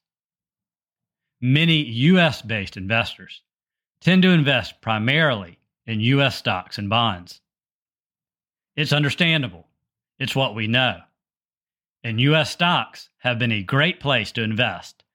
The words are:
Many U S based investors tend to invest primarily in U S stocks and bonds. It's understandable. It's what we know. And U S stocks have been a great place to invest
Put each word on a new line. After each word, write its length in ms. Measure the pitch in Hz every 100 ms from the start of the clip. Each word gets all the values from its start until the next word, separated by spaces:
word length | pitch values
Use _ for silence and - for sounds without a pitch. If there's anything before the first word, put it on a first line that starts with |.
| _ _ _ _ _ _ _ _ _ _ _ _ _ -
Many 400 | 123 143 165 160
U 360 | 120 113 147 185
S 220 | 165 -
based 380 | 107 110 95 104
investors 640 | 95 113 120 - 92 - _ _ _ _ _ _
tend 220 | 165 185
to 80 | 185
invest 500 | 170 139 127 - -
primarily 800 | 113 110 113 151 156 110 87 - _ _ -
in 140 | 110
U 220 | 113 139
S 140 | 135 -
stocks 420 | 120 92 - -
and 100 | 101
bonds. 540 | 113 117 90 87 - _ _ _ _ _ _ _ _ _ _ _ _ _ -
It's 180 | 151
understandable. 720 | 147 143 - 170 160 120 85 _ _ _ _ _ -
It's 160 | 135
what 200 | 135 131
we 140 | 104 110
know. 320 | 123 127 87 _ _ _ _ _ _ _ _ _ _
And 160 | 120 110
U 140 | 139
S 160 | 156 143
stocks 600 | - 175 151 113 - - _
have 200 | 123 117
been 140 | 120
a 100 | 107
great 380 | 92 135 165 -
place 320 | 139 123 101
to 100 | -
invest 600 | 110 107 117 87 - - _